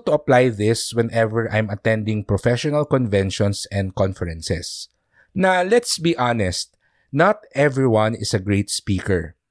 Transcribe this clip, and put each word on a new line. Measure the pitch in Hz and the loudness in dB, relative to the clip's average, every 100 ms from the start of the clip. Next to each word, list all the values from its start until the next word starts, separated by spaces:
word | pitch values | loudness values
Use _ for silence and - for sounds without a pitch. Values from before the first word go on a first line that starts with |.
| 185 | 0
to | |
apply | 151 - 127 127 | 0 4 4 4
this | 104 107 117 - | 2 0 0 -2
whenever | 113 113 113 110 113 113 | -2 0 2 0 0 -2
I'm | 107 107 | -2 -2
attending | 104 113 110 104 107 | -2 0 0 0 -2
professional | 104 101 123 123 151 147 147 | 0 0 0 0 0 -2 0
conventions | 135 117 101 98 - 101 101 - | 0 2 0 0 0 -2 -2 -4
and | 101 95 | -4 -4
conferences. | - 95 92 87 80 - 82 - - - _ _ _ _ | -2 -2 -2 -8 -8 -6 -6 -6 -14 -16 _ _ _ _
Na, | 185 185 180 185 | 0 2 2 2
let's | 240 - - | 2 0 -2
be | 165 | -2
honest, | 143 123 117 92 - - _ _ _ _ | 0 0 0 -2 -4 -8 _ _ _ _
not | 139 190 208 - 135 | 2 2 0 -4 0
everyone | 147 131 127 107 107 | 0 2 2 4 2
is | 113 104 | -2 -4
a | 104 | -2
great | 95 101 101 | 0 0 0
speaker. | - - 92 - 90 80 - _ | -4 -2 -2 0 -2 -4 -14 _